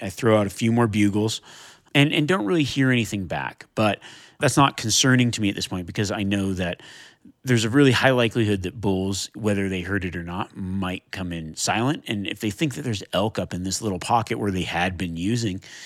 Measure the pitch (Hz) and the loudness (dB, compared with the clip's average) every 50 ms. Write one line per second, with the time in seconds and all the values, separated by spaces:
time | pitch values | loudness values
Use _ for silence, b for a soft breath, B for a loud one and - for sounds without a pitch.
0 | 110 95 - - - 117 107 107 104 98 - - 117 113 113 117 120 110 101 107 | -8 -10 -8 -2 2 4 4 4 4 2 -2 -2 0 2 4 4 2 2 4 2
1 | 104 101 98 104 107 110 - - B B B B B B B B B B B 143 | 2 2 2 2 0 -2 -2 -6 B B B B B B B B B B B 2
2 | 143 151 156 - 147 147 185 196 208 196 185 170 147 127 - - 135 131 127 120 | 2 2 2 0 0 2 0 0 0 0 0 0 0 0 0 0 2 2 4 2
3 | 113 - - 98 92 80 - 71 67 62 - - - _ - - 110 104 98 - | 0 0 -2 -6 -4 -4 -6 -6 -6 -6 -10 -12 -18 _ -2 2 2 2 2 0
4 | B B B B B B B B - 135 - 151 139 139 - - - 110 104 - | B B B B B B B B 0 2 4 6 4 4 4 0 -4 0 2 2
5 | - 135 127 123 123 120 110 - 107 98 101 - - - 104 92 87 90 95 - | 4 6 6 6 6 4 2 0 0 0 0 -2 -6 -6 -6 -6 -6 -6 -4 -2
6 | 107 95 98 104 101 98 101 101 98 95 95 90 92 87 - - B B B B | -2 -2 -2 -2 0 0 0 0 0 0 -2 -2 -2 -4 -4 -8 B B B B
7 | B B B B B - - _ - 131 123 117 107 113 107 143 147 135 120 110 | B B B B B -20 -20 _ -2 2 2 2 2 4 4 6 6 6 6 6
8 | 123 135 131 123 120 113 101 123 113 104 104 98 90 92 - 117 104 104 95 92 | 4 4 4 4 2 0 2 0 2 2 0 0 -2 -6 -8 -4 -2 0 0 0
9 | 95 98 98 92 - - - - 117 107 101 98 98 95 95 92 90 90 98 101 | 0 -2 -2 -4 -6 -8 -10 -4 -2 -2 0 0 0 -2 -2 -4 -4 -4 -4 -4
10 | 90 90 85 90 85 85 87 92 - - - - 98 92 92 98 95 92 92 95 | -4 -4 -8 -8 -8 -8 -6 -6 -8 -8 -8 -10 -8 -6 -4 -4 -4 -4 -4 -6
11 | _ - - - 92 87 87 85 80 78 80 - - - 92 107 120 135 151 - | _ -12 -10 -8 -8 -6 -6 -8 -8 -10 -8 -6 -2 -2 0 0 0 0 -2 -2
12 | - - 113 104 98 92 - - - 107 98 - 165 151 127 151 143 127 110 98 | -4 -6 -6 -4 -4 -6 -6 -4 -4 -4 -2 -2 -2 -4 -4 -4 -4 -4 -4 -4
13 | - - - 87 101 110 - - 95 - - 87 90 95 92 - 113 107 95 87 | -6 -4 -2 0 0 0 -2 -4 -6 -6 -6 -6 -6 -4 -4 -4 -4 -4 -4 -4
14 | - - 113 117 110 - 120 - 110 101 95 92 85 - - 85 87 95 92 85 | -2 0 0 0 2 0 -4 -4 -2 -2 -2 -2 -2 -2 -2 -2 -2 -2 -2 -4
15 | 92 87 82 82 87 98 117 120 117 107 92 95 - B B B B | -6 -6 -4 -4 -2 -2 -2 0 -2 -4 -4 -6 -10 B B B B